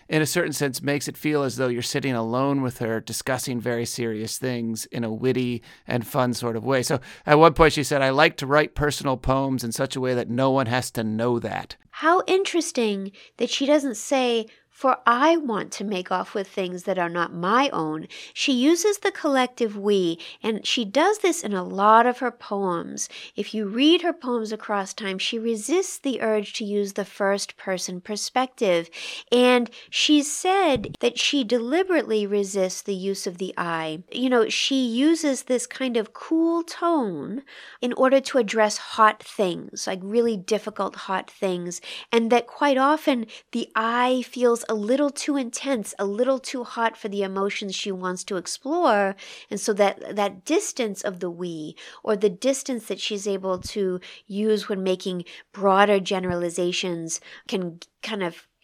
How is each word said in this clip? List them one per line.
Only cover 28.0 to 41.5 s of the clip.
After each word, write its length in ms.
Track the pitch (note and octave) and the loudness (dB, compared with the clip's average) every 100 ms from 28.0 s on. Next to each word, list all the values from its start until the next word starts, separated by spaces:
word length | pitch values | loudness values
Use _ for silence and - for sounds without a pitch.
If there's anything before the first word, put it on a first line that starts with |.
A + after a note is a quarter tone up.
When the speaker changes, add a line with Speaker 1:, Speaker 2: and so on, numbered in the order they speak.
| - G#3 - B3+ B3+ - G#3 E3+ E3 - - - - | -8 -8 -4 -2 -2 0 2 2 0 -10 -14 -14 2
Speaker 2:
And 360 | A#3+ B3 B3 A#3 - - | 4 6 6 2 -8 -8
she 340 | - - D4+ | -2 4 4
said 720 | C#4+ - F#4 F#4+ F4 B3+ G3 - | 2 -2 2 4 4 2 -2 -2
that 180 | A#3+ - | -2 0
she 240 | - C#4+ | 0 0
deliberately 840 | G#3+ A#3+ A#3 D#4+ F#4+ E4 - A3 G3+ | 2 0 2 0 2 0 2 0 2
resists 560 | G3+ G3 G3 F#3 - | 0 0 0 0 -2
the 140 | - F#3+ | -6 -4
use 320 | F#3+ G3 - | -4 -4 -6
of 100 | F3 | -6
the 160 | F#3 - | -6 -4
I. 460 | F3 E3 D#3+ D#3 - | -4 -4 -4 -8 -10
You 160 | - B3+ | -2 2
know, 180 | B3 A3+ | 4 2
she 380 | - - C4+ B3 | 0 0 0 2
uses 580 | A3+ D4 D#4+ D4+ C4 | 2 2 4 0 -2
this 240 | - B3 A#3+ | 0 -2 -2
kind 300 | - C4 A#3 | -6 -2 -2
of 160 | G#3+ | -4
cool 500 | - - D#4+ E4 E4+ | -10 -2 2 2 0
tone 800 | E4 - E4+ D#4+ A3 D#3 C#3 A#3 - - - - | -4 -2 0 2 0 -4 -8 -10 -12 -20 -20 -6
in 100 | B3 | -4
order 280 | - C4 C4+ | 2 4 4
to 160 | C4 C4+ | 4 0
address 400 | G#3 A3 G#3+ G#3 | 2 2 2 0
hot 440 | - - G#3+ - | -4 4 6 4
things, 680 | - - F#3+ E3+ - - - | -4 -2 0 -2 -8 -8 -4
like 120 | F#3 | -4
really 360 | F#3+ A3+ A#3 G#3 | 0 2 2 0
difficult 580 | F3+ G#3 G#3+ G#3 G3 - | -2 -2 -2 -6 -6 -6
hot 340 | - F#3+ - | -4 -4 -6
things, 520 | - G3 | -4 -4